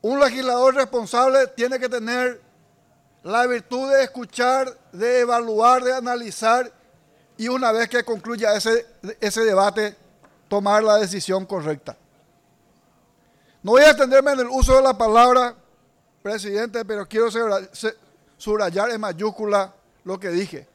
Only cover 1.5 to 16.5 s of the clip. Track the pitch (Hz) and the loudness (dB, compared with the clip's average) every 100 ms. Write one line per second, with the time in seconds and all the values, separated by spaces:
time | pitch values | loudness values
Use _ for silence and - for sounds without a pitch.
1.5 | - 247 262 247 240 220 247 254 240 _ | -2 -4 -4 -6 -6 -6 -4 -4 -6 _
2.5 | _ _ _ _ _ _ _ 170 220 247 | _ _ _ _ _ _ _ -4 -2 0
3.5 | 240 - 247 269 269 262 254 240 - 247 | -2 -6 -6 0 2 2 -6 -14 -2 0
4.5 | 269 262 - _ 180 233 247 240 240 233 | 0 -4 -10 _ -6 -2 0 2 0 0
5.5 | 214 233 254 247 262 240 240 233 - 220 | 2 4 4 2 -4 -4 -6 -8 -4 0
6.5 | 240 240 _ _ _ _ _ _ - 226 | 0 -2 _ _ _ _ _ _ -10 -4
7.5 | 254 247 220 233 247 240 214 208 233 214 | -2 0 0 0 -2 -4 -8 -8 -4 -2
8.5 | 208 220 233 233 _ 190 - 214 208 226 | 0 0 -2 -2 _ -16 -8 -6 -2 0
9.5 | 190 202 202 208 - _ _ _ _ _ | 2 2 0 -6 -8 _ _ _ _ _
10.5 | 202 202 208 220 208 190 190 - 190 190 | -4 0 2 4 2 2 -6 -4 -4 -4
11.5 | 190 151 147 - - _ _ _ _ _ | -8 -6 -8 -10 -20 _ _ _ _ _
12.5 | _ _ _ _ _ _ _ _ _ _ | _ _ _ _ _ _ _ _ _ _
13.5 | _ 190 247 302 285 262 269 277 269 240 | _ 2 8 8 6 4 4 4 -2 -2
14.5 | 262 254 262 269 208 226 226 247 254 240 | -2 4 6 4 2 4 6 6 6 2
15.5 | 233 _ _ _ _ _ _ 202 214 202 | -6 _ _ _ _ _ _ -10 -8 -6